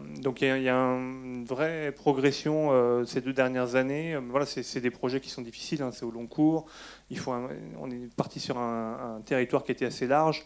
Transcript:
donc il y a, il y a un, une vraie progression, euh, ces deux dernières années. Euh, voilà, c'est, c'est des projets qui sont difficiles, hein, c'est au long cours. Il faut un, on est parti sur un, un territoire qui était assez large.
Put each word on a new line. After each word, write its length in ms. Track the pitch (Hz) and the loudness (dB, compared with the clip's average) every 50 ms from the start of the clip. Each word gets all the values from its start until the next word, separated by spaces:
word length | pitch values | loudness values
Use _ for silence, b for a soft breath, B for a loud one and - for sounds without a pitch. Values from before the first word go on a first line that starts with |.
| 139 143 147 143 | -10 -10 -8 -4
donc 240 | 131 135 127 - | -2 -2 -2 2
il 60 | 139 135 | 2 2
y 20 | |
a, 80 | 131 135 | 2 2
il 60 | 131 | 2
y 60 | 127 | 4
a 60 | 127 | 4
un, 220 | 127 131 127 127 127 | 4 4 4 2 0
une 480 | 127 127 131 131 131 127 123 123 120 | -2 -4 -8 -10 -10 -8 -8 -8 -6
vraie 460 | 117 131 127 156 160 165 160 151 143 | -4 -2 0 0 0 0 -2 -4 -4
progression, 800 | 135 - - 147 143 131 131 143 131 - - 156 151 156 156 147 | -4 0 2 2 4 6 6 4 4 2 0 0 2 2 4 6
euh, 340 | 135 127 120 120 120 120 123 | 6 6 6 6 4 2 2
ces 160 | 117 - 131 | 0 -2 -4
deux 120 | 123 131 131 | -2 0 2
dernières 420 | 131 131 127 127 127 127 120 120 | 2 2 2 2 0 0 2 2
années. 400 | 131 131 135 139 151 160 165 160 | 2 2 2 0 -2 -2 -2 -4
Euh, 60 | 143 127 120 | -4 -4 0
voilà, 200 | 120 139 143 139 | 0 0 0 0
c'est, 160 | - 139 120 | -2 -6 -6
c'est 180 | - - 139 | -6 -4 -2
des 80 | 120 123 | -2 -2
projets 300 | 120 - - 127 127 135 | -2 -2 -2 0 0 -2
qui 100 | 135 - | -4 -6
sont 140 | - - 123 | -10 -10 -10
difficiles, 400 | 117 - - - - 170 143 139 | -10 -10 -12 -8 -6 -4 -2 -2
hein, 80 | 127 | -4
c'est 140 | 120 - 127 | -6 -6 -8
au 60 | 117 | -8
long 140 | 113 117 120 | -6 -8 -10
cours. 400 | 113 - - 151 156 160 156 156 B B B B B B B B - | -6 2 4 6 6 6 4 0 B B B B B B B B -12
Il 80 | - - | -10 -8
faut 140 | - 139 127 | -4 -4 -2
un, 160 | 120 123 131 147 151 160 160 - 156 | -2 -4 -6 -8 -10 -12 -12 -12 -10
on 120 | 151 135 | -10 -8
est 200 | 123 120 123 120 - | -8 -8 -10 -8 -4
parti 240 | - - - - 151 | -4 -4 -4 -6 -8
sur 180 | - - 135 123 | -6 -4 -4 -2
un, 600 | 123 117 117 113 113 110 117 131 131 120 113 110 | -2 -2 -2 -4 -4 -6 -6 -8 -8 -8 -10 -8
un 40 | |
territoire 420 | 107 - 143 131 127 123 - 135 - | -4 0 0 2 2 2 2 0 0
qui 100 | - 135 | 0 -2
était 120 | - 131 | 0 -2
assez 220 | 120 - - 131 123 | -2 -2 -2 0 2
large. 360 | 135 151 156 160 151 - - | 4 4 4 4 2 0 -4